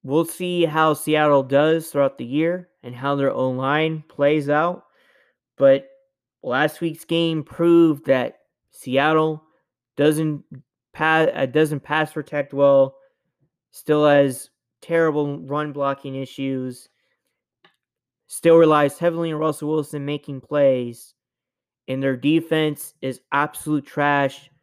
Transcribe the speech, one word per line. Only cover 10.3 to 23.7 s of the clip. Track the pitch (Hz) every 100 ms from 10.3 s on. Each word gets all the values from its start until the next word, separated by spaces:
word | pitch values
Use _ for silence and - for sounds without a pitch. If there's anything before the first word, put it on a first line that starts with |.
| 147 _ 131 _ _ _
pa-, | - 160 160
uh, | 160 - 131
doesn't | 139 156 147
pass | - 151 156
protect | - 143 147 139
well, | 139 139 139 131 - _ _ _ _ _ _ _
still | - - 151 151
has | 143 139 123 - _ _ _
terrible | - 165 165 147 147 143
run | 151 147 151
blocking | 143 139 135 139
issues, | 135 135 - 135 131 127 123 - _ _ _ _ _ _ _ _ _ _ _ _ _ _
still | - 165 165
relies | 160 151 143 139
heavily | 170 165 165
on | 151
Russell | 160 151 151
Wilson | 156 147 147
making | 143 147 - 135
plays, | 131 147 139 131 120 117 - _ _ _ _ _ _ _ -
and | 131
their | 135
defense | 131 139 156 160 156 156 147 - _
is | 135 127 _
absolute | 143 147 - -